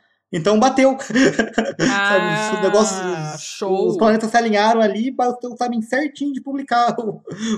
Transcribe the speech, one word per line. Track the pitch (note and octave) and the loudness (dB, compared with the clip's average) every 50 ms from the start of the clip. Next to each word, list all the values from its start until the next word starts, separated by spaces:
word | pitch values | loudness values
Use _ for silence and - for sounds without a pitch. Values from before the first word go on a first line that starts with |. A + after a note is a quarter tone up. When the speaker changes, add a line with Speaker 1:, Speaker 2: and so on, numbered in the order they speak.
| _ _ _ _ _ _ F#3 | _ _ _ _ _ _ -6
Speaker 1:
Então | F3 D#3 G3+ G#3+ G#3+ | -2 2 4 4 6
bateu. | B3 C4 C4 C4 C4 C4+ C4 - | 4 4 4 4 4 4 4 0
<laughs> | |
Sabe, | - - G#3 B3+ C4+ - - - A3 - - - A3 - - - - | -4 -2 2 2 4 4 2 0 -2 -2 -2 -4 -4 -4 -2 -2 0
os | C4 | 0
Speaker 2:
Ah, | G3+ G3+ G3+ G3+ G#3 - G#3+ G#3+ G#3 G#3+ G#3+ G#3+ A3 G#3 F#3 | 2 2 2 2 2 2 2 0 0 -2 -2 -2 -2 -2 0
Speaker 1:
negócios, | F#3+ - G#3 A3 G#3+ F#3+ F#3 F#3 F3+ F3+ D#3+ D#3 D3+ D#3 | 2 4 4 4 2 0 -4 -4 -6 -6 -6 -6 -8 -10
os, | D3+ | -10
Speaker 2:
show. | - - - - G#3 G3 F#3+ G3 G#3 A3+ | -12 -14 -10 -6 -4 -2 0 0 0 0
Speaker 1:
os | G#3+ F3 | 0 2
planetas | A3 A3 G#3+ A3 A3 A3 | 2 2 2 2 0 0
se | A#3 | 0
alinharam | A#3+ A#3 A3+ G#3 G3+ G#3 A3 A#3 A3+ | 0 0 2 2 2 2 2 4 2
ali | A3 G3+ G3 G#3+ A#3 C4+ | 2 0 0 -2 -4 -4
e | |
bateu | - - B3 B3 B3 - - B3 | -2 -2 -2 -2 -2 -4 -8 -10
o | A#3+ | -8
timing | - B3 A#3+ A#3+ A3+ A3 | -6 -6 -4 -4 -4 -4
certinho | - B3+ C4+ D#4 D4 - - C#4 C#4+ C4+ | -2 -2 -2 -2 -4 -6 -6 -6 -6 -6
de | B3+ | -6
publicar | - C#4 C#4 C#4 C#4 - A#3+ A#3+ A#3+ A#3 - - | -8 -8 -8 -8 -6 -2 0 0 2 0 0 -4
o, | A#3 G#3 D#3+ - _ - E3 G3 A3 A3+ G#3+ | -6 -8 -8 -10 _ -14 -12 -8 -6 -4 -4